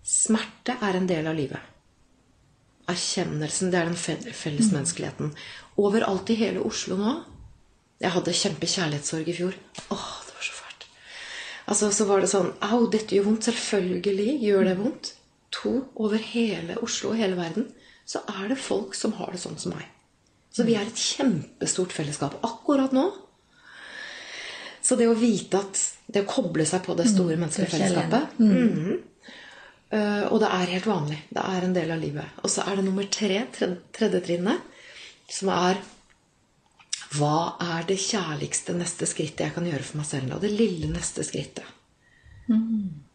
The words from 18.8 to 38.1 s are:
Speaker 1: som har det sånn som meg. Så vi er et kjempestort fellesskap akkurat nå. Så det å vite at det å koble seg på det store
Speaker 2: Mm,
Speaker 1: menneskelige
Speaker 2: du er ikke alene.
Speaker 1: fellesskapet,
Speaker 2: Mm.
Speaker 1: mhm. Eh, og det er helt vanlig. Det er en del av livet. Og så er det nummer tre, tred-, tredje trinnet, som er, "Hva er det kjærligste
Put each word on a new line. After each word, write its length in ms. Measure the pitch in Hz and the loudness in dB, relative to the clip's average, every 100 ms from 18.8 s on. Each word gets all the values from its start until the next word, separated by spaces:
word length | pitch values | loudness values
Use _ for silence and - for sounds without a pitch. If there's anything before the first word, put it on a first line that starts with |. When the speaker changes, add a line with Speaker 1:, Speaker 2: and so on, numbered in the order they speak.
| 196 | -2
Speaker 1:
som 180 | - 220 | -2 -2
har 180 | 180 - | -2 -6
det 80 | 180 | -8
sånn 180 | - 160 | -8 -6
som 140 | 175 | -6
meg. 120 | 160 - _ _ _ _ _ _ | -6 -12 _ _ _ _ _ _
Så 120 | - 233 | 0 2
vi 80 | |
er 80 | 214 214 | 2 0
et 120 | - | -2
kjempestort 920 | - - 277 165 - - 160 - 180 | -4 2 2 2 -4 -6 -2 0 -2
fellesskap 420 | - 147 147 143 - | -2 -4 -4 -6 -4
akkurat 480 | - - - 277 269 | -6 -4 2 2 4
nå. 140 | 262 349 - - _ _ _ - - - - - - - - - - - - | 4 2 -2 -20 _ _ _ -20 -20 -16 -14 -14 -14 -14 -12 -12 -12 -14 -4
Så 140 | - 254 | 2 4
det 100 | 233 | 6
å 80 | 226 | 6
vite 400 | 233 190 - 190 | 4 4 2 0
at 220 | 196 - - - - | 0 -2 -2 -4 -2
det 100 | 202 | 0
å 40 | 196 | 2
koble 380 | - 175 156 156 | 0 0 2 2
seg 180 | 185 | 2
på 100 | 180 170 | 0 2
det 120 | 240 | 6
store 260 | 196 170 160 | 6 4 2
Speaker 2:
Mm, 40 | |
Speaker 1:
menneskelige 300 | 165 196 180 | 0 0 0
Speaker 2:
du 60 | 160 | 2
er 20 | |
ikke 80 | 196 | 2
alene. 240 | 170 165 | 2 4
Speaker 1:
fellesskapet, 280 | 226 320 - | 2 0 4
Speaker 2:
Mm. 380 | 214 254 233 160 | 6 8 6 2
Speaker 1:
mhm. 260 | 170 339 - _ - - - - - _ _ | -2 -4 -6 _ -20 -20 -20 -20 -20 _ _
Eh, 320 | 214 208 208 - | 0 2 0 2
og 80 | 220 | 4
det 80 | 208 | 4
er 160 | 185 175 | 2 0
helt 180 | 185 | 0
vanlig. 340 | 214 185 147 151 - | 0 0 0 -4 -6
Det 100 | - | -4
er 180 | - 185 | -2 0
en 80 | 180 | 2
del 180 | 180 160 | 0 0
av 80 | 160 | -2
livet. 240 | 156 147 - - | -4 -6 -10 -6
Og 80 | - | -2
så 160 | - - | -2 0
er 100 | 196 | 0
det 80 | |
nummer 200 | 190 190 202 | 0 0 -2
tre, 380 | - 208 190 262 | -2 0 0 -2
tred-, 260 | - 185 180 - | -2 -2 -2 -10
tredje 280 | - 214 180 | -2 0 2
trinnet, 400 | 180 170 185 349 - - - - - - - | 0 0 0 0 -4 -20 -20 -20 -20 -20 -12
som 180 | - 190 | -4 0
er, 280 | 180 180 196 - - _ _ _ _ _ _ _ _ _ - - | 2 2 2 -4 -20 _ _ _ _ _ _ _ _ _ -10 -6
"Hva 440 | 143 147 156 170 - | 0 2 2 0 -4
er 240 | 170 165 170 | -4 -4 -2
det 100 | 190 | -2
kjærligste 760 | - | 0